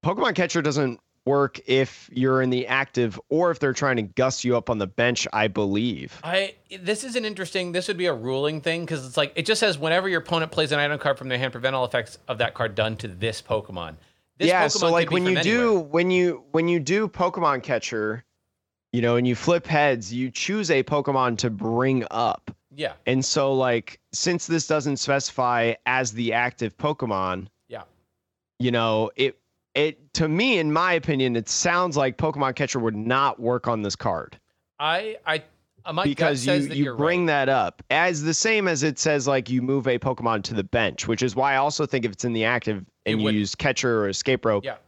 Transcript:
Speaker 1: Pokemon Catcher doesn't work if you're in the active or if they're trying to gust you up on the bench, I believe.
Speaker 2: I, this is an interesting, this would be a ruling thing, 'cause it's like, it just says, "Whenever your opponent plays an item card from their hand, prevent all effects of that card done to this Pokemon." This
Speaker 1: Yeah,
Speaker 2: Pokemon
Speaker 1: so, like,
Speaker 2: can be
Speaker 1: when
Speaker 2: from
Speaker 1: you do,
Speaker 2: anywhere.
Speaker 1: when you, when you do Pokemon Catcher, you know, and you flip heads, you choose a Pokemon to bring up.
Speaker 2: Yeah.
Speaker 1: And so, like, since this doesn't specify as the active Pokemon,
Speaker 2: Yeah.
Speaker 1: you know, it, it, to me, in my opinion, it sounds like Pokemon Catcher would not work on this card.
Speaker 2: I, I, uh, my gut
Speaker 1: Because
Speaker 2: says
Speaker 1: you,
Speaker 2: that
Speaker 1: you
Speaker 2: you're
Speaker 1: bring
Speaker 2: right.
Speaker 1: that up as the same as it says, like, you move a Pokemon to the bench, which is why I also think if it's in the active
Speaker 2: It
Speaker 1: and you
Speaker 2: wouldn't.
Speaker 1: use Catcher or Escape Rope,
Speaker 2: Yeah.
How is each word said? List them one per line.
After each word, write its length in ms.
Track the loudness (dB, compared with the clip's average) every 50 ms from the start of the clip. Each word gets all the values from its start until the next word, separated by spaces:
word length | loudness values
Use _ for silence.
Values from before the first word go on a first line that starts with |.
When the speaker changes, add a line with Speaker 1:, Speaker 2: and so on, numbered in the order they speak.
| -2
Speaker 1:
Pokemon 320 | -2 0 0 0 0 2
Catcher 260 | 0 -2 0 0 0
doesn't 380 | 0 0 0 2 0 0 -2 -6 _ _ _ _ _
work 340 | 0 2 2 2 0 _ -8 -2 2
if 420 | 2 2 2 0 -4 -18 -20 -10
you're 300 | -4 0 2 2 4 2
in 80 | 2 2
the 160 | 0 -2 -2
active 540 | 0 0 0 0 0 _ 0 0 0 -2 -6 -6 _
or 220 | 0 2 2 2
if 80 | 0 0
they're 140 | 0 -2 0
trying 220 | 0 0 0 0 0
to 40 |
gust 420 | -2 -4 0 0 0 0 0 -2 0
you 140 | 0 0 0
up 120 | 0 0
on 80 | -2 -2
the 80 | -2 -4
bench, 400 | 0 0 2 2 2 0 -4 -2 0
I 140 | 0 0 0
believe. 720 | 2 0 0 2 2 0 0 0 -4 -4 -8 -12 -14 -14 -8
Speaker 2:
I, 320 | -2 -2 -2 -2 -2 -8 _ _ _ -18 -10
this 240 | -4 -4 -4 -4 -4
is 120 | -6 -6
an 100 | -4 -4
interesting, 460 | -4 -6 -6 -8 -6 -4 -4 -4 -2 -4
this 140 | -4 -2 -2
would 100 | -4 -2
be 100 | 0 -2
a 60 | -2
ruling 480 | -2 -2 -4 -2 0 0 -2 -2 -2
thing, 240 | -2 -2 -2 -2 -4 -6
'cause 180 | -6 -6 -8
it's 120 | -4 -2 -2
like, 140 | -2 0 -2
it 100 | -6 0
just 140 | 0 2 2
says, 180 | 2 2 0 0
"Whenever 320 | 0 2 2 2 2 2
your 120 | -2 -2
opponent 300 | -2 0 0 0 0 0
plays 200 | 0 0 0 2
an 80 | 2 0
item 180 | 0 0 -2 0
card 220 | 0 -2 -2 -2
from 80 | -2 -4
their 100 | -2 -2
hand, 140 | -2 -2
prevent 240 | -4 -2 -2 -2 0
all 100 | 0 -2
effects 320 | 0 0 -2 -4 -4 -12 -20 _ -8
of 120 | -2 -2
that 160 | -2 -2 0
card 180 | -2 -4 -4 0
done 240 | 0 0 0 -2 -6
to 100 | -8 -12
this 340 | -8 -4 -4 -4 -4 -6
Pokemon." 560 | -6 -4 -4 -4 -4 -6 -10 -10 -10 -10 -12 -16 _ _ _ _ _ _ _ _
This 100 | 2 2
Speaker 1:
Yeah, 180 | 4 4 2
Speaker 2:
Pokemon 60 | 2
Speaker 1:
so, 200 | 2 2 2 4
like, 180 | 4 4 2 2
Speaker 2:
can 80 | 2 2
be 40 |
Speaker 1:
when 140 | 2 2 2
Speaker 2:
from 20 | 2
Speaker 1:
you 60 | 2
do, 180 | 2 2 4 4 4
Speaker 2:
anywhere. 140 | 2 2 0
Speaker 1:
when 280 | 0 0 2 2 4
you, 320 | 4 4 4 2 0 -2 -8 -2
when 160 | 0 2 2 4
you 120 | 2 0
do 280 | 2 0 0 0 0 -2
Pokemon 540 | -2 0 -2 0 0 0 0 0 0 0
Catcher, 600 | 0 -2 -2 -2 -2 -2 -4 -2 -2 -2 -4 -6 -8 _ _ _ _ _ _ _ _ _ _ _ _ _
you 120 | -2 0 2
know, 120 | 4 4 4
and 100 | 4 2
you 80 | 0
flip 320 | 0 2 2 2 2 0 0
heads, 440 | 2 4 4 4 2 0 -2 -8
you 200 | -6 -6 -6 -4
choose 400 | -4 -6 -4 -4 -2 -2 0 2
a 100 | 2 2
Pokemon 560 | 2 2 0 -2 0 0 0 2 2 2 0 0
to 120 | -2 -2
bring 520 | -2 -2 -2 0 0 2 2 2 2 2 0 -2
up. 400 | -2 0 0 0 0 -4 _ -16 -18 _ _ _ -10
Speaker 2:
Yeah. 200 | -6 -6 -6 -6 -6 _
Speaker 1:
And 180 | 0 0 0 0
so, 300 | 0 0 0 2 2 2
like, 460 | 2 2 2 2 0 -2 -6 -20 _ _ _
since 360 | -8 -4 -2 -2 -2 -2 -2 -2
this 180 | -2 -2 0
doesn't 320 | 0 -2 0 0 -2 -4 -2
specify 800 | -2 0 0 0 0 -4 -4 -2 0 0 2 2 2 0 0 -2 _
as 280 | -2 0 0 0 -2 -4
the 200 | -4 -4 0 0
active 420 | 0 0 -2 -2 -4 -6 -6 -6 _
Pokemon, 680 | -4 -4 -2 -2 -2 -2 -2 0 0 -2 -4 -6 -8 -12 _ _ _ _
Speaker 2:
Yeah. 160 | -16 -16 -16 _ _ _ _ _ _ _ _ _ _ _ _ _ _ _
Speaker 1:
you 120 | 0 2
know, 400 | 2 2 2 2 2 2 0 -2 0
it, 220 | 0 0 0 0 _ _ _ _ _ _ _ _
it, 380 | 0 0 0 -2 _ _ _ _
to 120 | -2 0 0
me, 300 | 2 2 2 2 2 2
in 160 | 2 2 2
my 200 | 2 2 2 2
opinion, 420 | 0 0 0 0 2 2 2 0 -2
it 100 | -2 -2
sounds 480 | -4 -2 0 0 2 2 0 0 0
like 220 | 0 0 0 0 -2
Pokemon 380 | -2 -2 -2 0 -2 -2 0
Catcher 240 | -2 -4 -2 -2 -2
would 160 | -2 -2 -2
not 440 | -2 -2 0 2 2 2 2 0 0
work 280 | -2 -2 -2 0 0 -2
on 140 | -2 0
this 140 | -2 -4 -6
card. 420 | -4 -4 -4 -2 -4 -6 -10 -16 -20 _ _ _ _ _ _ _ _
Speaker 2:
I, 380 | -2 -2 -2 -2 -4 -6 -10 -8 _
I, 180 | -2 -2 -2 -4 _ _ _ _ _ _ _ -12
uh, 80 | -6 -2
my 100 | 0 0
gut 60 | 0
Speaker 1:
Because 320 | 0 2 2 2 2 0 2
Speaker 2:
says 200 | 2 2 2 2
Speaker 1:
you, 60 | 0
Speaker 2:
that 80 | 0 0
Speaker 1:
you 60 | -2
Speaker 2:
you're 100 | -2 0
Speaker 1:
bring 260 | 0 0 2 2 2
Speaker 2:
right. 60 | 2 2
Speaker 1:
that 220 | 2 2 2 4
up 320 | 4 2 2 0 -2 _ -4 _
as 340 | 2 2 2 2 0 0 -2
the 100 | -2 0
same 340 | 0 2 2 2 2 2 0
as 160 | 0 2 0
it 160 | -2 0 0
says, 280 | 0 2 2 2 2 2
like, 220 | 0 0 0 0
you 120 | -2 0
move 260 | 0 2 0 0 2 0
a 100 | 0 0
Pokemon 440 | 0 -2 -2 0 0 0 0 0 -2
to 100 | -4 -4
the 100 | -4 -4
bench, 440 | 0 0 2 2 0 0 -4 -2 -2
which 140 | -2 0 0
is 120 | -2 0
why 180 | 0 2 2 4
I 40 | 2
also 280 | 2 2 0 -2 -4
think 180 | -2 -2 -2 -2
if 60 | -2
it's 140 | -4 -4 -4
in 80 | -2 0
the 100 | 0 2
active 400 | 2 0 0 0 -2 -4 -4 -6 _ _ _ _
Speaker 2:
It 60 | -2
Speaker 1:
and 80 | 0 2
you 40 | 2
Speaker 2:
wouldn't. 140 | 2 2 2
Speaker 1:
use 160 | 0 -2 -4
Catcher 460 | -2 -2 -2 -2 0 0 0 2 2 0
or 60 | 0
Escape 340 | -2 -2 0 0 0 2 2
Rope, 180 | 2 0 0 0
Speaker 2:
Yeah. 100 | -4 -10 -10 _